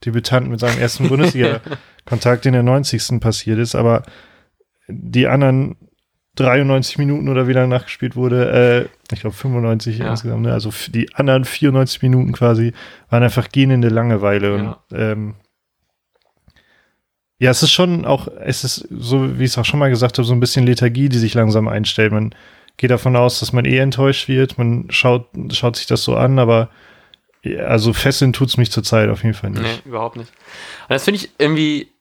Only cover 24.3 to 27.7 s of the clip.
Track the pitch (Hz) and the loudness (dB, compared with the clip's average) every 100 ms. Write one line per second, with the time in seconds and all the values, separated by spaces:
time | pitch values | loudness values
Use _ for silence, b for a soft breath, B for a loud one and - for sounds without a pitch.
24.3 | 131 131 - 117 120 - - 131 123 120 | 0 0 0 -2 -2 -2 0 2 2 -2
25.3 | - - 123 123 120 - 120 - 120 123 | -12 -8 -2 -2 -4 -2 -2 0 0 2
26.3 | 131 120 117 113 b b b b b _ | 2 4 2 0 b b b b b _
27.3 | _ - - - | _ -10 -8 -2